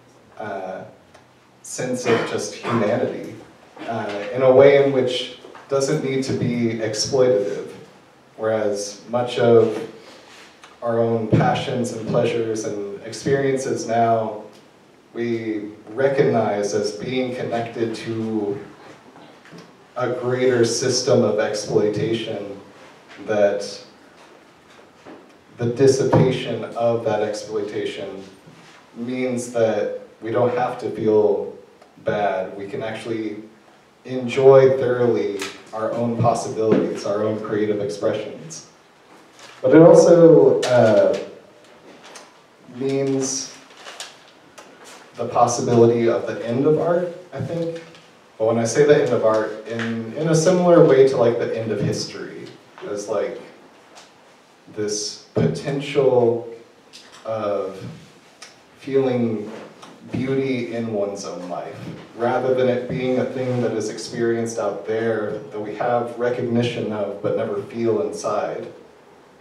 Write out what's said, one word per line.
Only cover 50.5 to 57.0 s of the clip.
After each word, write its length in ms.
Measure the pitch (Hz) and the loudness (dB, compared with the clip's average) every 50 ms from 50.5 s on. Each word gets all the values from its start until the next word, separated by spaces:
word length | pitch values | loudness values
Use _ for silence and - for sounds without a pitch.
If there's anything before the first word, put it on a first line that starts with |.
| 180 180 180 175 170 160 147 | 4 4 6 6 8 8 8
way 220 | 135 135 135 135 | 8 8 6 6
to, 100 | 135 - | 6 4
like, 220 | 120 117 117 117 - | 2 2 2 2 0
the 200 | - - - 113 | -2 -4 -4 -4
end 120 | 110 110 | -4 -4
of 100 | 104 101 | -4 -4
history, 640 | - - - - - - - - - - - - - - - - - - - - - | -2 -2 -4 -4 -6 -10 -12 -14 -14 -14 -14 -16 -18 -18 -20 -20 -20 -20 -20 -14 -12
as, 220 | - 104 104 - - | -10 -10 -8 -6 -4
like, 320 | 107 101 - - - - - - - - - - - - - - - - - - _ _ _ - - _ _ _ _ _ _ - - | -4 -4 -4 -4 -6 -10 -14 -18 -20 -20 -20 -20 -20 -20 -20 -20 -20 -20 -20 -20 _ _ _ -20 -20 _ _ _ _ _ _ -12 -8
this 500 | 104 104 104 107 - - - - - - - - | -6 -4 -4 -4 -6 -6 -8 -10 -14 -14 -6 -2
potential 1120 | - - - - - - 147 139 139 - - - 143 131 127 123 123 120 117 117 117 - - - - - - _ _ _ _ - - | 0 0 0 0 -4 -6 -6 -6 -6 -6 -4 0 2 2 4 4 4 4 2 2 0 -4 -10 -16 -18 -20 -20 _ _ _ _ -20 -20